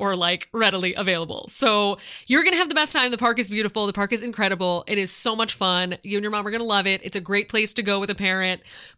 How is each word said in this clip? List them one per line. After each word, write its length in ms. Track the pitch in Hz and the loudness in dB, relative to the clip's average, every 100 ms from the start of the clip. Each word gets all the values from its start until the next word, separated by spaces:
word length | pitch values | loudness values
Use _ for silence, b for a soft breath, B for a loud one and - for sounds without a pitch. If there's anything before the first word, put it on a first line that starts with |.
or 160 | 196 180 | -2 0
like 320 | 175 180 - | 0 -2 -4
readily 420 | 226 214 190 180 | 0 0 0 -2
available. 520 | 180 190 170 165 - - | -2 -2 -2 -4 -8 -4
So 500 | - 262 208 202 202 B B B | 2 4 4 2 -2 B B B
you're 160 | 277 | 2
gonna 140 | 339 349 | 4 2
have 120 | 330 | 2
the 60 | |
best 180 | 294 302 | 2 4
time. 200 | 311 247 | 4 2
The 40 | 240 | 2
park 220 | 240 233 | 0 0
is 100 | 196 | 0
beautiful. 380 | 208 208 220 202 | -2 -2 -2 -2
The 60 | |
park 200 | 202 202 | -2 -2
is 80 | 226 | -2
incredible. 640 | 240 214 196 185 180 175 - | -4 -2 0 0 0 -2 -2
It 100 | 208 | -4
is 140 | 190 | 0
so 240 | - 233 220 | 0 0 0
much 180 | 226 | -2
fun. 420 | - 185 180 180 175 | 0 0 2 0 -6
You 160 | 196 202 | -6 -4
and 60 | |
your 80 | 214 | -2
mom 120 | 208 202 | -4 -4
are 40 | |
gonna 140 | 233 | -4
love 240 | 233 202 190 | 2 2 4
it. 120 | 190 | 0
It's 120 | 196 196 | -2 -6
a 40 | |
great 280 | 175 202 208 | -2 -2 0
place 240 | 226 214 | 0 2
to 100 | - | 0
go 160 | 202 196 | 0 0
with 100 | 196 | -2
a 60 | 196 | -2
parent, 460 | 196 190 185 180 B B B | -2 0 -2 -4 B B B